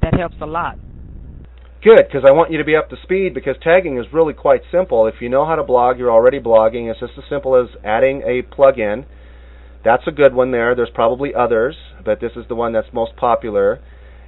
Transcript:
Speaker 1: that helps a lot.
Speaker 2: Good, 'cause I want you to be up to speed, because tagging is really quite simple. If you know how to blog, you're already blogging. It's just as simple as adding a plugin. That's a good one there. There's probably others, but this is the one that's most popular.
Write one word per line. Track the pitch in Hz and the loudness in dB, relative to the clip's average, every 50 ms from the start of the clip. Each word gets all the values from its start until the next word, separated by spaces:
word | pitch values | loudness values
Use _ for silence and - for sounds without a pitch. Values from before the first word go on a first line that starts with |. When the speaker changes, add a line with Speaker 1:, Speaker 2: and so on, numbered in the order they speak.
Speaker 1:
that | - 160 160 | -4 -2 -2
helps | 180 170 170 - - | -4 -4 -6 -8 -12
a | 156 | -12
lot. | 151 160 170 165 135 - - - - - - - - - - - - - - - - - - - - - - | -8 -8 -6 -6 -8 -10 -14 -20 -20 -20 -20 -20 -20 -20 -18 -18 -18 -20 -20 -20 -20 -20 -20 -20 -20 -20 2
Speaker 2:
Good, | - 214 226 185 - - | 6 8 8 8 6 4
'cause | - 135 123 | -2 2 4
I | 135 | 4
want | 139 160 165 - | 6 6 2 0
you | 160 | -2
to | 151 147 | -4 -2
be | 151 151 | 0 0
up | 156 147 - | 0 0 -4
to | 127 - - | -12 -18 -6
speed, | - 185 190 190 180 - | -4 -4 -2 -2 -4 -6
because | 131 - 139 127 - | -6 -6 -6 -6 -4
tagging | - 165 170 185 180 156 135 | 0 2 2 2 2 0 -6
is | 123 113 - | -6 -8 -4
really | 135 160 165 151 135 | 0 0 0 0 -2
quite | - - 156 135 120 - - | -2 2 2 2 2 0 -4
simple. | - 175 185 185 131 113 110 | -2 -2 -2 0 0 2 2
If | 110 - - | 0 -2 -6
you | 120 120 | -6 -2
know | 127 143 156 | 0 0 0
how | 160 165 | 0 -2
to | 156 139 | -4 -2
blog, | - 123 123 120 123 127 123 | 0 0 2 2 2 0 -2
you're | 123 123 | -2 2
already | 117 113 117 127 139 135 | 2 4 4 4 2 0
blogging. | 117 117 113 110 110 113 117 120 117 113 | 0 2 4 4 4 4 0 -4 -8 -8
It's | 110 - | -10 -10
just | 127 117 - | -12 -14 -14
as | 139 131 | -20 -12
simple | - 147 139 - 131 131 | -8 -8 -6 -2 0 0
as | 127 123 110 - - - | 0 0 -2 -10 -12 -6
adding | 104 107 117 131 135 135 139 - | -4 0 0 0 0 0 -4 -6
a | 117 123 127 | -4 -4 -4
plugin. | 120 - - - 139 135 131 117 107 101 104 123 143 - - - - - - - - - - - - - - - - | -6 -8 0 4 4 4 4 2 -4 -4 -4 -6 -10 -16 -20 -20 -20 -20 -20 -20 -20 -20 -20 -20 -20 -20 -20 -4 -2
That's | 110 120 131 - | 0 0 0 -2
a | 170 | -8
good | 151 143 143 135 123 | -2 2 2 2 2
one | 127 127 131 | 2 -2 -2
there. | 127 117 117 120 127 | -2 -2 0 0 0
There's | 120 117 - | -2 -4 -4
probably | - - 120 113 127 123 143 139 - | -2 -2 0 0 0 -4 -6 -6 -4
others, | 120 123 113 120 110 117 143 165 - - - - - - | -4 -2 0 0 -2 -2 -4 -6 -12 -20 -20 -20 -10 -6
but | 110 107 - | -6 -4 -4
this | 117 113 - | -6 -10 -10
is | 120 113 | -12 -12
the | - 120 | -10 -8
one | 113 117 113 113 | -6 -6 -4 -4
that's | 110 110 - | -4 -6 -4
most | 117 120 113 113 - | -6 -6 -6 -6 -6
popular. | - 131 120 117 - - 113 104 101 98 101 120 139 - - - - - - - - - | -4 0 0 0 -2 -4 -4 -2 0 0 0 -2 -4 -12 -20 -20 -20 -20 -20 -20 -20 -20